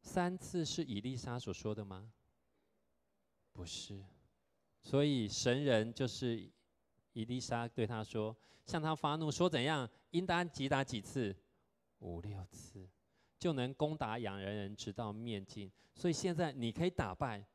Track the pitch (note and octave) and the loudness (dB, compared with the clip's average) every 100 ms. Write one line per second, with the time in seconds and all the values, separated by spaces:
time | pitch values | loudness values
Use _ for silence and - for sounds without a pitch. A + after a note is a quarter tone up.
0 | - F#3 F3 F3+ - F#3 D3+ - D3+ G2+ | -2 0 0 -2 -4 -2 0 0 -2 -2
1 | A#2 C3 A#2+ A#2+ A#2 F2+ G#2+ G#2+ G2+ F#2 | -2 -4 -4 -6 -4 -4 -2 -4 -6 -10
2 | G#2+ _ _ _ _ _ _ _ _ _ | -12 _ _ _ _ _ _ _ _ _
3 | _ _ _ _ _ - F2 - - G2 | _ _ _ _ _ -12 -8 -8 -8 -12
4 | F#2+ - _ _ _ _ _ _ - C3+ | -14 -20 _ _ _ _ _ _ 2 4
5 | D3 C3+ G#2+ - B2 B2+ C#3+ A2+ A2+ A#2 | 6 4 2 2 2 4 6 6 4 0
6 | C3 - B2+ A#2 E2+ _ _ _ _ _ | -2 0 0 -2 -4 _ _ _ _ _
7 | _ A#2+ A2+ B2+ - A#2 A#2 - A2 A2+ | _ -6 -4 -2 -2 -2 -2 0 0 0
8 | A2 A2+ G#2+ A2+ - - - E3+ D#3 D#3+ | -2 -2 -2 -4 -18 -20 -4 -2 0 2
9 | D3+ D#3 D#3+ - F3 D3 C3 D3+ A#2+ - | 2 2 0 4 4 6 4 2 0 -8
10 | _ E3 F3+ E3+ F3 - C3+ C#3 C3+ A2 | _ 0 2 2 2 0 2 4 2 -2
11 | G2 C#3 A2 F#2+ _ _ _ _ _ _ | -2 0 0 -2 _ _ _ _ _ _
12 | - E2+ G2 G2 F#2 - - G#2 F#2+ _ | -8 -6 -6 -8 -10 -14 -16 -16 -18 _
13 | _ _ _ _ F3+ C#3+ B2+ C3+ D3+ D#3 | _ _ _ _ 0 2 0 2 0 2
14 | A2+ A#2 A2 G2 G2 G#2+ G2 G#2 - G2 | -2 -2 -2 -4 -4 -2 -4 -6 -6 -4
15 | A2 G#2+ A#2 G#2 F#2+ - G2 - _ - | -4 -4 -4 -4 -6 -10 -12 -14 _ -2
16 | F3+ D#3+ F#3 E3 E3+ C3+ A#2 G#2+ F3 F3 | 0 2 0 0 0 0 -2 2 0 2
17 | A#2 F#2 C3 G#2 G2+ | -2 0 -2 -4 -10